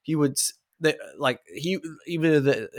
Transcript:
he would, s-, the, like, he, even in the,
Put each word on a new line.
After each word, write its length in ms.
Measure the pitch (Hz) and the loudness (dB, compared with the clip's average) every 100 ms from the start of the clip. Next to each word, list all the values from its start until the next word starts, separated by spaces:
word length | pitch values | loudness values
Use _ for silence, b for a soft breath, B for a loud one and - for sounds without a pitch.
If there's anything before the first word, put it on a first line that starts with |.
he 140 | - 156 | -4 0
would, 160 | 143 | 2
s-, 220 | 139 - - _ _ | 0 -4 -6 _ _
the, 180 | 160 - - 73 | -2 -2 -8 -4
like, 220 | 135 117 - | -2 -2 -8
he, 260 | 87 160 190 160 156 - | -8 -4 -4 -6 -14 -8
even 240 | 165 160 | 0 4
in 100 | 151 135 | 4 4
the, 240 | 110 113 | 0 -2